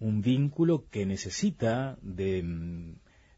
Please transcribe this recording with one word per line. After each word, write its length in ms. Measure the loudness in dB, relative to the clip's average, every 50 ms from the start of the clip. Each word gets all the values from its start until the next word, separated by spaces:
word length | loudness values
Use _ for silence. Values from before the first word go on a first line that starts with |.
un 180 | -2 0 0 2
vínculo 640 | 4 4 4 4 2 2 2 2 2 4 2 2 -2 -4
que 140 | -4 -2 -2
necesita 920 | 0 -2 -2 -4 -6 -4 0 0 0 0 2 2 2 2 2 -2 -4 -6 -8
de, 420 | -10 -8 -4 -2 0 0 0 0 0
mm, 520 | -2 -4 -4 -6 -6 -8 -8 -10 -12 -14 -18 -20 _ _ -20 _ _ _